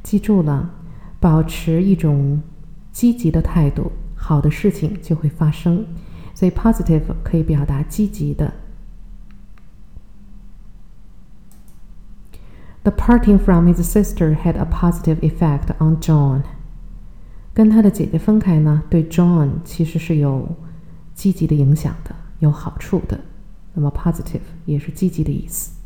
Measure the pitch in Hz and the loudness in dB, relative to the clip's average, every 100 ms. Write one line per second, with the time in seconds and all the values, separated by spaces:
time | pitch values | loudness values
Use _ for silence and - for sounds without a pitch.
0 | - 208 214 202 156 139 175 - - - | 0 -2 2 2 2 0 -4 -10 -16 -16
1 | - - 175 156 160 - - 165 196 185 | -16 0 4 4 2 -2 0 2 4 4
2 | 156 143 139 151 151 - - - - - | 4 2 2 -2 -4 -16 -18 -18 -16 0
3 | 240 240 160 160 - 175 147 147 - - | 2 2 2 2 2 2 2 0 -4 -6
4 | - - - 147 147 - 208 - 156 208 | -10 -8 0 2 2 2 0 0 -4 -4
5 | - 156 147 - 151 151 175 175 190 170 | -4 -2 -2 0 0 2 0 0 -2 -12
6 | - - - - 180 - 226 220 170 156 | -14 -16 -16 0 0 2 2 2 2 2
7 | 156 165 - 165 160 151 143 139 156 - | 0 -4 -2 0 2 0 0 -2 -4 -2
8 | 208 - 147 143 147 - - - - - | -2 -2 -4 -2 -4 -4 -16 -16 -18 -18
9 | - - - - - - - - - - | -18 -16 -16 -18 -18 -18 -20 -20 -18 -18
10 | - - - - - - - - - - | -18 -20 -18 -18 -18 -18 -18 -18 -20 -18
11 | - - - - - - - - - - | -18 -18 -18 -20 -20 -20 -20 -18 -18 -16
12 | - - - - - - - - 208 - | -16 -18 -18 -18 -18 -18 -18 -4 -2 0
13 | - 240 208 202 - 170 175 170 175 214 | 4 6 6 6 6 6 6 4 2 0
14 | 202 - 160 156 170 165 165 170 175 170 | 0 0 0 2 0 -2 -2 2 2 2
15 | - 160 156 - 160 143 - - 156 160 | 0 2 0 2 0 2 -2 0 2 2
16 | 170 156 139 135 139 - - - - - | 4 4 4 2 -4 -10 -16 -16 -16 -16
17 | - - - - - - 220 220 202 - | -18 -18 -18 -18 -4 4 6 8 6 4
18 | - 165 - 214 190 160 151 151 - 170 | 0 0 4 4 4 4 4 2 2 2
19 | 160 - 175 170 143 - - - 160 165 | 2 4 4 4 2 0 -8 -4 -2 -2
20 | - 156 143 135 - 165 - - - - | 0 2 2 0 -4 -10 -12 -18 -18 -18
21 | - - 196 185 156 151 139 156 - - | -18 -2 0 0 2 4 4 4 0 -6
22 | - - - - 151 147 - - - 185 | -10 -14 -14 0 2 2 -6 -10 -4 -2
23 | - - - - - - - - 147 - | -2 -8 -8 -18 -20 -20 -10 -2 -2 0
24 | - - - - - 165 - 147 - - | -2 -2 -6 -10 -10 -12 -4 -4 -4 -4
25 | 185 175 143 139 - - - - | -2 -2 -4 -4 -6 -10 -10 -14